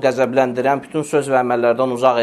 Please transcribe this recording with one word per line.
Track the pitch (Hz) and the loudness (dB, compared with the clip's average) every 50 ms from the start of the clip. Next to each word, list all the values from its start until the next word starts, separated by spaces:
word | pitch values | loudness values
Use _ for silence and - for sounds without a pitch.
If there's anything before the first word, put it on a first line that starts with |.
qəzəbləndirən | 139 131 123 127 127 117 127 135 131 123 117 123 123 135 139 135 - | -2 -2 0 0 -2 0 2 0 0 0 -2 -2 0 0 0 -2 -4
bütün | - - 156 147 - | -6 -6 -6 -4 -2
söz | - 147 131 139 | -2 -2 0 0
və | 135 127 | 0 0
əməllərdən | 123 120 123 120 120 120 117 123 131 131 123 | 0 0 0 0 2 0 2 0 0 -2 0
uzaq | 117 131 131 120 117 | 2 2 2 2 2